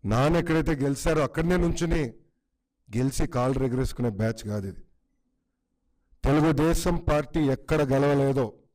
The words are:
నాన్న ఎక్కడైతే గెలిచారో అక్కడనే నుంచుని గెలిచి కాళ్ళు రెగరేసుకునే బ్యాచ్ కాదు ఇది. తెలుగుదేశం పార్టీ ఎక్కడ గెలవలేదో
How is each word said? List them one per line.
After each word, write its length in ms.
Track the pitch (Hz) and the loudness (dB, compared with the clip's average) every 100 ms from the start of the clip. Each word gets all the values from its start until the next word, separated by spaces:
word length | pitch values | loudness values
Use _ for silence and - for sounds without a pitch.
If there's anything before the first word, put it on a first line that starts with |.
| - | 0
నాన్న 280 | 113 143 170 | 0 2 2
ఎక్కడైతే 320 | 165 160 143 151 | 2 0 0 0
గెలిచారో 360 | 139 139 - 156 135 | 0 -2 0 0 0
అక్కడనే 280 | - 165 180 | -2 0 2
నుంచుని 380 | 170 165 170 165 135 - _ _ _ _ _ _ _ 110 | 2 0 0 0 0 -6 _ _ _ _ _ _ _ -2
గెలిచి 280 | 131 127 147 | -2 0 -2
కాళ్ళు 240 | 127 123 135 | 0 0 0
రెగరేసుకునే 480 | 135 123 127 - 120 98 | 0 0 -2 -2 -4 -2
బ్యాచ్ 200 | 113 113 107 | -2 -4 -6
కాదు 180 | 104 98 | -6 -6
ఇది. 120 | 90 - _ _ _ _ _ _ _ _ _ _ _ _ _ | -12 -18 _ _ _ _ _ _ _ _ _ _ _ _ _
తెలుగుదేశం 720 | - 147 156 143 156 165 185 - - | 0 2 2 2 2 2 0 -2 0
పార్టీ 320 | 151 147 165 147 | -2 -2 -2 0
ఎక్కడ 260 | 131 - 160 143 | -2 -2 0 2
గెలవలేదో 520 | 135 143 143 139 135 120 - _ | 2 2 2 2 0 -2 -6 _